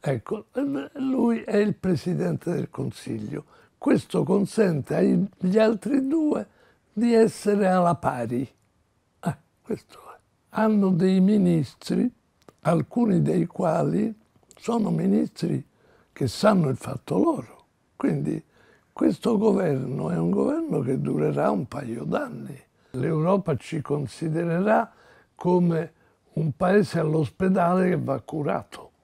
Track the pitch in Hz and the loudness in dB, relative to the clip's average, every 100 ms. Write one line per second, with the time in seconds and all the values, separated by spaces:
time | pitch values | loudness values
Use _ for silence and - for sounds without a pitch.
0 | - 131 - - - - 277 277 277 285 | -4 -4 -4 -10 -8 -6 -4 -4 -8 -6
1 | 269 262 233 226 - 208 208 - 190 170 | -2 0 2 0 0 0 0 0 -2 -2
2 | 180 160 180 151 - 156 - - 135 - | -2 -2 -2 -4 -4 -4 -6 -6 -8 -8
3 | - 117 107 - - _ _ _ - 240 | -8 -8 -6 -10 -12 _ _ _ 0 0
4 | - 185 147 196 202 - 202 160 - 151 | 0 -4 2 2 0 2 2 2 -2 0
5 | 185 - 196 _ 185 208 220 226 - 277 | 2 2 0 _ 0 4 4 2 0 -2
6 | 269 320 302 - 208 _ _ _ _ - | 0 0 0 -2 -6 _ _ _ _ -2
7 | 240 226 226 - 202 202 190 185 175 170 | 2 6 4 2 0 2 4 4 4 2
8 | 139 135 117 123 135 _ _ _ _ _ | -2 -2 -4 -4 -4 _ _ _ _ _
9 | _ _ - - _ _ - 220 _ - | _ _ -6 -6 _ _ -8 -8 _ -20
10 | - - _ _ _ - 220 214 190 180 | -20 -20 _ _ _ -2 2 4 4 4
11 | 185 190 190 214 180 165 135 - - - | 4 4 4 4 4 2 0 -8 -4 -2
12 | 254 _ _ _ - _ - 165 - - | -2 _ _ _ -20 _ 0 0 0 0
13 | 233 180 143 170 170 - 180 170 151 165 | 2 2 2 0 -2 -2 -2 0 0 0
14 | 214 220 _ _ _ - - 233 202 165 | -2 -6 _ _ _ -14 -4 -2 0 0
15 | 180 208 240 - 170 143 - _ _ _ | 2 2 0 -4 -4 -4 -6 _ _ _
16 | _ - 135 - 208 202 151 127 - - | _ -4 -4 2 4 4 2 -2 -6 -12
17 | - - 330 285 - - _ _ _ _ | -4 0 2 0 -6 -20 _ _ _ _
18 | 262 156 147 - - _ _ _ _ - | -2 -2 -2 -6 -10 _ _ _ _ 0
19 | - 190 - 220 214 196 185 135 139 143 | 0 0 0 2 2 2 0 -2 -2 -6
20 | 151 170 170 202 - 302 330 - 131 135 | -4 -2 0 0 0 -2 -2 -2 -2 -2
21 | 143 147 151 143 165 214 139 139 131 113 | -2 0 0 0 0 0 -4 -8 -8 -8
22 | 151 190 285 - 202 131 _ _ _ 127 | -4 -4 -4 -10 -14 -16 _ _ _ -6
23 | 143 160 160 196 180 139 - 160 - 147 | -2 -2 2 0 0 -6 -6 -10 -4 -4
24 | 147 - 165 156 170 165 202 220 226 _ | -4 -6 -6 -4 -2 -2 2 2 0 _
25 | _ - _ _ 180 180 175 165 165 _ | _ -20 _ _ 0 2 4 0 -4 _
26 | _ _ _ - 160 - 180 202 190 170 | _ _ _ -4 -4 0 2 4 2 0
27 | 160 156 147 - 190 190 175 180 185 175 | 0 0 -2 -2 0 2 2 2 2 0
28 | 123 135 - 156 139 139 - - - _ | -2 -4 -6 -6 -4 -4 -6 -18 -20 _